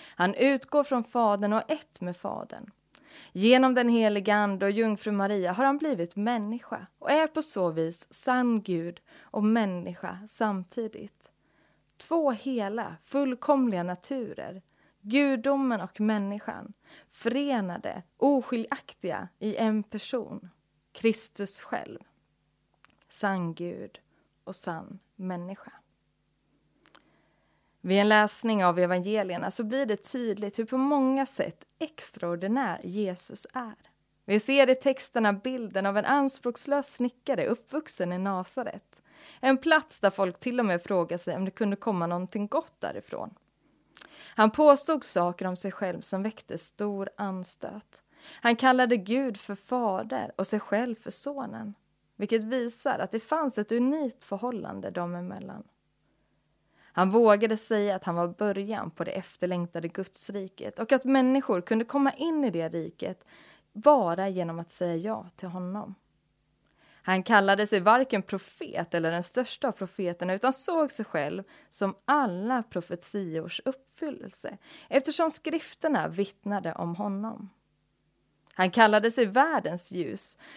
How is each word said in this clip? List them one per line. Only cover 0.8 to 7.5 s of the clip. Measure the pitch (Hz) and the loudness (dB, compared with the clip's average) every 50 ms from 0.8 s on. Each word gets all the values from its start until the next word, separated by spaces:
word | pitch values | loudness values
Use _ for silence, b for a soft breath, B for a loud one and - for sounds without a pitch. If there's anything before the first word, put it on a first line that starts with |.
| 277 | 2
från | - 262 240 226 | 2 0 -2 -2
Fadern | - - 240 226 208 202 196 208 202 | -2 0 2 4 4 2 2 2 2
och | 214 220 - - | 0 0 0 -2
är | 311 | -6
ett | 302 - _ - - | -6 -6 _ -14 -8
med | 180 180 175 | -8 -8 -8
Fadern. | - - - - - - - - - - - - _ _ _ B B B B B B B B | -6 -8 -8 -8 -8 -10 -12 -14 -16 -16 -18 -20 _ _ _ B B B B B B B B
Genom | B 180 202 233 254 254 262 262 247 | B 2 6 8 8 8 8 6 4
den | 247 240 240 | 4 4 4
heliga | 233 226 220 214 208 202 190 214 208 | 4 4 4 4 2 2 2 2 2
ande | 208 208 202 196 185 196 | 4 2 2 0 0 0
och | 196 | 0
jungfru | 202 220 226 220 208 - - 214 | 2 2 0 0 -2 -2 -2 -2
Maria | 208 196 196 196 208 196 180 175 | 0 0 0 0 0 0 0 -2
har | 180 214 269 | 0 2 2
han | 269 277 285 | 2 2 2
blivit | 311 302 247 170 170 170 - | 0 -2 -2 -2 -2 -4 -4
människa | 202 208 233 247 226 202 208 233 240 - - 220 - 185 - _ _ | -2 -2 0 0 -2 -2 -4 -6 -8 -8 -10 -12 -12 -12 -18 _ _
och | - - | -2 2
är | 277 311 311 | 2 4 2
på | 302 311 311 | 2 0 -4
så | 302 - | -4 -2